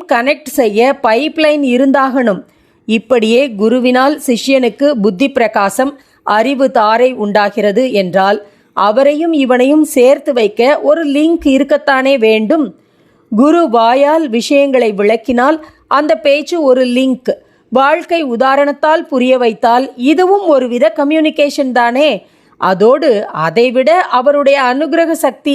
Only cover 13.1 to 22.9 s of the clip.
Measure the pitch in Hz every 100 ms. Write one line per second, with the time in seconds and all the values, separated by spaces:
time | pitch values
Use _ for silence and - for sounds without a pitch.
13.1 | _ _ 208 285 339 311 233 226 262 285
14.1 | 320 294 226 - 285 285 254 226 202 208
15.1 | 226 - 240 269 311 - _ _ 269 302
16.1 | 320 302 285 294 339 277 254 247 247 262
17.1 | 240 - - _ _ _ 247 277 330 330
18.1 | 339 277 233 262 277 285 285 311 330 330
19.1 | 262 254 254 240 214 233 240 269 - 254
20.1 | 320 370 403 370 277 247 240 311 320 285
21.1 | 320 311 - 285 294 262 247 240 254 302
22.1 | 196 - _ _ _ 185 180 220